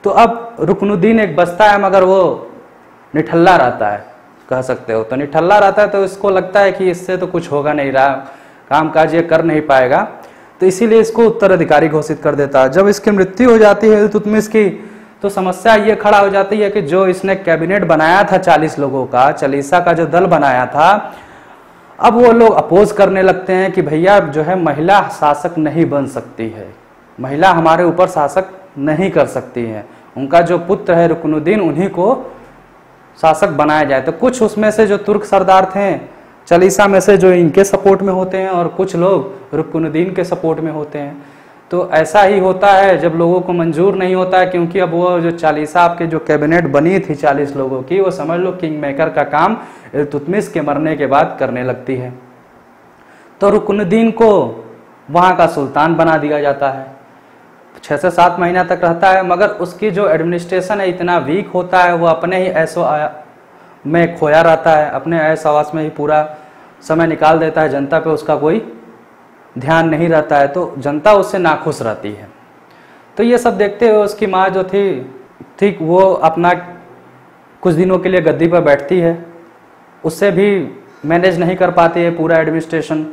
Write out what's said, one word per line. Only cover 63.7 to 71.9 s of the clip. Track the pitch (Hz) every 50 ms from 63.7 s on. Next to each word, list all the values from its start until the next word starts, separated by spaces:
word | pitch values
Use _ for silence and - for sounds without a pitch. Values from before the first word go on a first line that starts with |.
| - _ _ 143
में | 156 170 170 165 170 -
खोया | 165 151 147 160
रहता | 165 170 160 160 - 165
है, | 160 151 151 147
अपने | - 135 - 165 170 165
ऐश | 156 156 160 156 -
आवास | 156 147 147 151 151 -
में | 160 156
ही | 156
पूरा | 156 - 143 147 151 151 151 151 151 - - - - - - - - _
समय | - - 156 160 165 160
निकाल | 156 - 156 156 160 165
देता | 160 160 160 165
है, | 156 151
जनता | 131 139 139 139 156 160
पे | 160 160
उसका | 156 147 - - 156
कोई | 147 135 156 175 220 214 - - - - - - - - _ _ _ _ _ _ _ - _ _ 123
ध्यान | 120 135 160 165 160 165
नहीं | 156 151 170 170
रहता | 165 156 151 - 156 143
है, | 139 139
तो | 139 180 175 - - 135
जनता | 127 143 143 151 147 214 214
उससे | 202 185 190 - 196
नाखुश | 175 165 151 147 - 165 139 -
रहती | 131 113